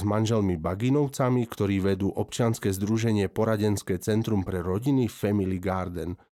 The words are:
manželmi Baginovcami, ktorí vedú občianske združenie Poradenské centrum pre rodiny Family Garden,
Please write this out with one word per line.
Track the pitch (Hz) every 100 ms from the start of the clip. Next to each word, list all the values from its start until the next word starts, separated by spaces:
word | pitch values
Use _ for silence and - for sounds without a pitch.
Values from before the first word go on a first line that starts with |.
| 104
manželmi | 104 110 113 98 87
Baginovcami, | 85 98 123 143 143 - 127 123
ktorí | 117 - 101 98
vedú | 98 95 98
občianske | - 107 - 117 113 104
združenie | 95 101 113 113 107 95
Poradenské | - 110 110 107 101 - 92
centrum | - 107 113 104 92
pre | 92
rodiny | 85 95 131 135 113
Family | - 104 104 95 92
Garden, | 92 92 90 87 82 87 _